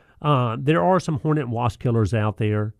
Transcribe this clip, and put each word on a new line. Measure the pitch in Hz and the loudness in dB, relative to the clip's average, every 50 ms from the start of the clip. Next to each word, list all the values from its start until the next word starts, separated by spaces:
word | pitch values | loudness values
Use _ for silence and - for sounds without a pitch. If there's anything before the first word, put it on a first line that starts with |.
| _ _ _ - | _ _ _ -6
uh, | - 147 147 127 123 117 110 131 | 0 0 2 2 2 0 -4 -4
there | 139 139 160 170 175 | 0 0 0 2 2
are | 180 190 180 | 2 2 2
some | - - 160 131 | 0 -2 -4 -2
hornet | - 156 151 156 139 120 | 0 0 0 0 -2 -4
wasp | 117 113 123 117 - - | -4 -2 -2 -2 -4 -2
killers | - 127 113 113 110 92 120 | -2 0 2 2 2 2 0
out | 110 107 107 104 - | 0 0 -2 -2 -2
there. | 113 104 104 104 107 110 - - | -2 0 0 0 -2 -4 -6 -8